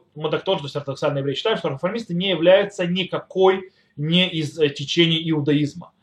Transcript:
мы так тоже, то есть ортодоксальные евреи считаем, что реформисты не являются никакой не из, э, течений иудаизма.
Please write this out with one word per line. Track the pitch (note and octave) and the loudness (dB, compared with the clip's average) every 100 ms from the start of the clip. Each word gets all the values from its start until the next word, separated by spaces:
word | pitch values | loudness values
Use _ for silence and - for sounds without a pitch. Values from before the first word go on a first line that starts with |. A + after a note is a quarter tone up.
| - | -10
мы | D3+ D#3 | -8 -4
так | D#3 | -2
тоже, | F#3+ F3 | -2 -4
то | C#3+ | -4
есть | C#3+ | -8
ортодоксальные | C#3 B2+ D3+ C#3 | -8 -4 -2 -2
евреи | C#3 | -4
считаем, | C3+ A3 E3+ | -2 -2 -2
что | D#3+ | -2
реформисты | C#3 F3+ A#3 A3 | -4 -4 -6 -6
не | E3+ G3 | -4 -2
являются | D#3+ F3 G3 G3+ - F3 | 2 6 6 4 -2 -2
никакой | F#3 F3+ D3+ - F#3 F#3+ F#3+ - _ _ D3 | -2 -2 -6 -4 4 4 4 -4 _ _ -6
не | D3+ F3+ F#3 | 0 2 2
из, | D#3+ C#3+ E3 | -2 -6 0
э, | D3 | 0
течений | D3 C#3 E3+ E3 D#3+ E3 | 0 -2 2 2 0 -2
иудаизма. | D3+ C#3+ D3 C#3+ F3 - _ | -2 0 0 0 -6 -18 _